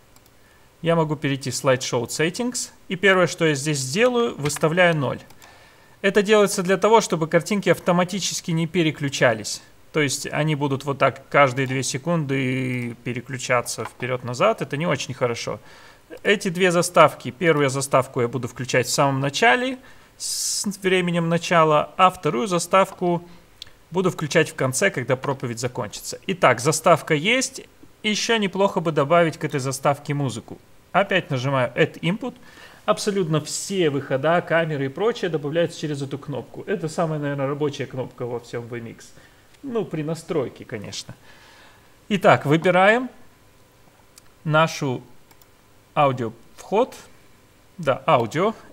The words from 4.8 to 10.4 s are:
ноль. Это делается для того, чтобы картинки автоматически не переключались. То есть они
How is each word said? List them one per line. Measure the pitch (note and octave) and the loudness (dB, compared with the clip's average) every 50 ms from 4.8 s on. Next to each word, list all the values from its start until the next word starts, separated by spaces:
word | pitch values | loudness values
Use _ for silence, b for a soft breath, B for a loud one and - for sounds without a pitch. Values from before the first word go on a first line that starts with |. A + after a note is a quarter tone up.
| F3+ E3+ E3 | 4 4 4
ноль. | D3+ C3+ B2 - - - B B B B B B B B B B B B B B B | 2 0 -2 -4 -8 -12 B B B B B B B B B B B B B B B
Это | - G3 F#3+ G#3+ | -2 2 2 2
делается | G3+ G3+ A3 G#3 G3+ G3 G3+ G3+ | 4 4 4 4 4 4 2 -2
для | F#3 F3+ G3 F#3 | 0 0 2 2
того, | A3 G#3 A3+ A3 | 4 6 6 4
чтобы | - - F#3+ D#3+ D#3+ D#3 | 4 2 0 -2 0 2
картинки | - E3+ E3 - G#3+ G3+ - F#3 | 2 0 2 0 -2 0 2 2
автоматически | D#3+ - - - F3 F3 F3+ F3 G#3 G3 - - D#3 - - - | 2 2 2 2 2 2 2 0 -2 -4 -4 -4 -6 -6 -4 -2
не | E3 E3 E3+ | 0 0 0
переключались. | D#3+ - F3+ D#3+ D#3 D3 - C#3+ C#3 C3 - D3 B2 A2+ A2 G#2 - - - - - - - - - | 0 0 0 0 0 0 -2 -4 -6 0 2 4 4 2 0 -4 -8 -10 -10 -14 -20 -20 -20 -20 -4
То | - D#3 | -2 0
есть | D3 C3+ - - - - | 0 0 -2 -4 -6 -4
они | - - | -2 -2